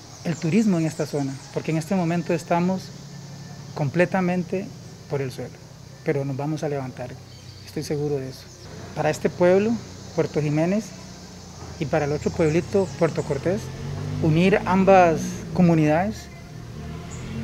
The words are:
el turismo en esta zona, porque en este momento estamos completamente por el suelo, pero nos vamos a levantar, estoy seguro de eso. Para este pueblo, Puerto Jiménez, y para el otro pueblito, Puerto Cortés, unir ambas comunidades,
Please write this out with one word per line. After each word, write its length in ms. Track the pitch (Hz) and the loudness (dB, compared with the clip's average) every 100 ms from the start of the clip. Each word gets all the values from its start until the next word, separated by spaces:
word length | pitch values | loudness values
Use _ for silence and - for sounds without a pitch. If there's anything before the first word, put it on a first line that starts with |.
| - - | -20 -8
el 120 | 180 151 | -6 -4
turismo 440 | 165 190 214 170 | 2 4 4 4
en 80 | 160 | 2
esta 180 | 143 147 | -2 -2
zona, 300 | 147 135 135 - | -2 -4 -6 -8
porque 160 | 151 147 | -6 -2
en 80 | 160 | -2
este 160 | 156 | 0
momento 400 | 196 165 175 170 | 0 2 0 0
estamos 560 | 170 - 175 180 185 - - - - - - - - - - | -2 0 2 2 -2 -6 -14 -16 -16 -16 -16 -16 -16 -12 -4
completamente 880 | 143 165 175 190 180 180 170 185 202 - - - - | -2 2 2 2 0 0 -2 -6 -6 -12 -18 -18 -6
por 140 | 143 | -4
el 100 | 135 | -4
suelo, 220 | 127 123 - - - - - | -6 -12 -14 -20 -20 -20 -6
pero 220 | - 143 139 | -2 -2 -2
nos 100 | 131 | -4
vamos 280 | 147 151 | -4 -2
a 40 | 156 | -2
levantar, 440 | 143 131 123 127 135 - - - - | -4 -6 -8 -12 -12 -18 -20 -18 -18
estoy 200 | - 165 | -12 -10
seguro 320 | 151 151 147 143 | -4 -4 -2 -4
de 160 | 131 | -6
eso. 100 | - - - - - - - | -12 -18 -18 -16 -16 -10 -2
Para 160 | 151 | 0
este 180 | 156 190 | 0 -2
pueblo, 420 | - 180 190 214 226 - - - 170 | 4 6 6 4 0 -4 -14 -6 -2
Puerto 260 | 151 160 | 0 0
Jiménez, 440 | 147 151 170 208 214 - - - - - - - - - | 2 2 2 0 -2 -10 -16 -16 -16 -16 -16 -14 -12 -6
y 60 | 139 | 0
para 200 | 160 143 | 0 2
el 60 | |
otro 200 | 147 202 | 0 -2
pueblito, 560 | - 160 165 - 202 185 - | 2 2 2 2 0 0 2
Puerto 240 | 165 - | 0 2
Cortés, 400 | 143 135 165 208 - - - - - - | -2 -2 0 -2 -4 -8 -8 -6 -6 0
unir 360 | 165 156 185 190 - | 2 6 6 4 4
ambas 560 | 190 190 190 175 156 185 180 165 | 4 8 10 8 6 -2 -8 -4
comunidades, 720 | 165 175 160 151 156 202 220 - - - - - - - - - - - 226 | 4 6 6 6 4 0 -4 -12 -16 -16 -14 -14 -12 -10 -10 -12 -12 -8 -8